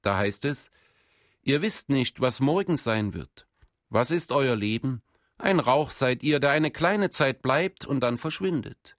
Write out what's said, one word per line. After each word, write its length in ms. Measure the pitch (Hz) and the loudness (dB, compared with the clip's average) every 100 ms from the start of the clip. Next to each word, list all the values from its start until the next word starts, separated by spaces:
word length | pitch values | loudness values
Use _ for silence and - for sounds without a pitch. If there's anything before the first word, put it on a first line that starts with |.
Da 160 | 101 98 | 0 0
heißt 300 | 101 - 143 | -2 -2 -6
es: 240 | 143 - _ _ _ _ _ _ _ | -6 -12 _ _ _ _ _ _ _
„Ihr 180 | - 143 | -2 0
wisst 300 | 208 - - | 0 -4 -2
nicht, 320 | 139 120 - | 0 0 0
was 180 | 127 - | -2 2
morgen 380 | 135 170 196 156 | 0 0 0 -2
sein 340 | - 110 104 | 0 -2 -2
wird. 340 | 87 - - _ _ _ _ _ | -6 -12 -18 _ _ _ _ _
Was 200 | 110 123 | 0 2
ist 220 | 170 - | -2 0
euer 240 | 135 131 117 | 0 2 0
Leben? 460 | 104 113 131 123 _ _ _ _ | 0 -2 -4 -6 _ _ _ _
Ein 240 | 196 185 | 2 2
Rauch 300 | 127 135 147 | 4 2 0
seid 320 | - 131 123 | -2 0 0
ihr, 180 | - 147 | 0 2
der 100 | 143 | 2
eine 200 | 151 156 | 2 0
kleine 400 | - 170 208 196 | 0 0 2 0
Zeit 320 | - 143 127 | 2 0 0
bleibt 420 | 127 139 185 _ | 0 2 0 _
und 160 | - 135 | -4 -2
dann 160 | 123 120 | 0 -2
verschwindet. 800 | 160 - 190 160 - - - | -6 -4 -2 -2 -6 -14 -20